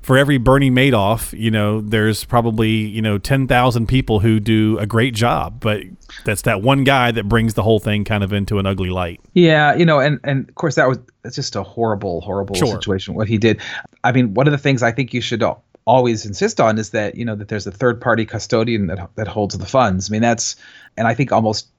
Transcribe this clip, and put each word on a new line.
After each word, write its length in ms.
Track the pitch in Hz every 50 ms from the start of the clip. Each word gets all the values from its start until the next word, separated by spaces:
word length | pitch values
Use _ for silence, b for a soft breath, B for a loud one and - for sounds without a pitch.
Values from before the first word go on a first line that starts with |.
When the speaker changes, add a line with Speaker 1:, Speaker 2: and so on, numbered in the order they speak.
| -
Speaker 1:
for 120 | - 131
every 220 | 131 143 139 147 131
Bernie 320 | 113 123 131 139 139 135
Madoff, 680 | 127 127 131 143 123 110 98 98 113 113 - - - -
you 120 | 110 113
know, 320 | 110 110 104 104 107 110
there's 420 | 107 107 110 110 107 110 107 - -
probably, 460 | - - 120 113 117 110 110 113 110
you 320 | 110 110 107 107 101 110
know, 160 | 110 110 104 101
ten 300 | - - 139 139 135 120
thousand 400 | 135 123 123 131 117 120 113 104
people 320 | - 131 127 - 110 107
who 200 | 104 117 110 110
do 380 | 104 113 110 110 107 107 110 -
a 80 | 110
great 300 | 104 110 113 117 135 117
job, 440 | 104 113 120 - 151 - - - 117
but 220 | - 113 107 104 - 92 - - - - B B B
that's 200 | - 107 - -
that 180 | - 113 98
one 220 | 101 127 139 139 135
guy 260 | 131 139 135 123 120
that 180 | 113 117 101 101
brings 280 | 113 117 110 113 107
the 80 | - 98
whole 160 | 110 113 104
thing 240 | - 113 104 104 101
kind 200 | - 110 104 101
of 80 | 92
into 280 | 104 101 101 92 107 101
an 80 | 95 95
ugly 240 | 98 92 92 90
light. 280 | 92 92 90 85 85 - _ _ _
Speaker 2:
Yeah, 400 | 180 175 165 156 151 151 147 139
you 140 | 147 175 165
know, 120 | 156 143
and, 200 | 131 147 151 - -
and 240 | 139 139 135 117 -
of 60 | _
course 220 | - - 160 139
that 120 | - 147 131
was, 120 | 127 117 - _ _ _ _
that's 120 | 113 -
just 200 | - 131 - -
a 80 | 104 95
horrible, 580 | - - - 117 113 107 98 104 98 87 82
horrible 320 | - 104 92 98 98 - 101
Speaker 1:
Sure. 120 | - 175 123
Speaker 2:
situation, 480 | 101 90 - - 98 95 - - 92
what 120 | - 107 101
he 120 | 113 107
did. 200 | 104 113 107 - B B B B B B _ _ -
I 80 | 123
mean, 240 | 113 131 123 113 95
one 100 | 107 139
of 60 | 151
the 60 | 147 139
things 240 | - 147 135 120 120
I 80 | 117
think 240 | 117 123 135 117 -
you 60 | 123
should 200 | 110 - 123 110
al-, 220 | 113 90 - - _ _ _ _ _
always 400 | - 117 131 127 120 113 110 -
insist 340 | 104 98 - 190 220 - -
on 180 | 143 113 110 110
is 120 | 107 -
that, 260 | - 113 104 101 -
you 80 | - 120
know, 100 | 120 110
that 120 | 101 101 -
there's 180 | 113 104 92
a 60 | 104
third 300 | 92 98 131 123 117 117
party 240 | - 123 113 110 110
custodian 640 | - - 110 - - - 113 113 120 117 107 101 85
that, 220 | 82 90 90 - _
that 120 | - 110 101
holds 300 | - 110 104 98 95 92
the 80 | 92
funds. 440 | - - - 127 104 92 92 95 98
I 20 |
mean, 100 | 104 107
that's, 360 | 117 117 117 113 - - - B B B B B B B B -
and 100 | 113 113
I 60 | 113
think 180 | 139 143 -
almost 360 | 98 107 113 107 110 - - _ _